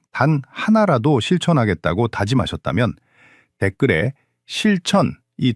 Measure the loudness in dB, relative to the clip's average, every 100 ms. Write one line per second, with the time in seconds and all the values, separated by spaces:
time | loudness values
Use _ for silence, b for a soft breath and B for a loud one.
0 | _ -2 0 0 -4 -6 0 2 4 2
1 | 2 0 0 0 0 0 0 0 -2 -2
2 | -2 -4 -2 -2 -2 -6 -4 -2 -2 -4
3 | b b b b b -6 -4 0 0 2
4 | 0 -6 _ _ -14 -2 0 0 0 0
5 | 0 -4 _ -4 -4